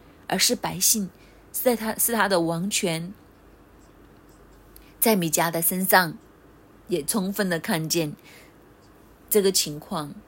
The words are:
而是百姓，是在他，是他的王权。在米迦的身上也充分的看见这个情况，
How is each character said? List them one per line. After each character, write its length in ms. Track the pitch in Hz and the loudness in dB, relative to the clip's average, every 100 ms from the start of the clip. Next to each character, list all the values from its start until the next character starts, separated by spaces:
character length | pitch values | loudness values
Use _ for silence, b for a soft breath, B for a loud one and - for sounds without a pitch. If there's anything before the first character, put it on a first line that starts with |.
| B B B | B B B
而 100 | 190 | 0
是 180 | - 247 | 0 0
百 240 | 160 165 | -4 0
姓， 300 | - 220 185 - B B B | 2 2 -2 -10 B B B
是 120 | - | -2
在 120 | 254 220 | 0 0
他， 180 | 220 214 | -2 -2
是 180 | - | 0
他 160 | 220 196 | 0 2
的 120 | 180 | 2
王 280 | 165 165 196 | 2 -2 -2
权。 440 | - 185 160 175 - - - - - - - - - - - - - - - - - B B | -2 -2 -2 -6 -14 -20 -20 -20 -20 -20 -20 -20 -20 -20 -20 -20 -20 -20 -20 -20 -20 B B
在 160 | 233 202 | 4 4
米 140 | 165 | 2
迦 220 | 170 170 | 0 0
的 100 | 165 | 0
身 220 | - 185 | -2 -2
上 340 | 190 190 170 - - - - - - - - | 4 4 4 -4 -18 -20 -20 -20 -20 -20 -6
也 160 | 170 | -4
充 280 | - 220 185 | -2 -2 -2
分 180 | 202 190 | -2 -2
的 100 | 165 | -2
看 300 | - 170 160 | -2 -2 0
见 260 | 170 151 - B B B B - - - - - - - | -2 -2 -6 B B B B -20 -20 -20 -20 -20 -16 -2
这 120 | 214 | 2
个 100 | 190 | 2
情 260 | 190 156 147 | 2 -2 -6
况， 380 | - 170 143 - | -8 -8 -8 -12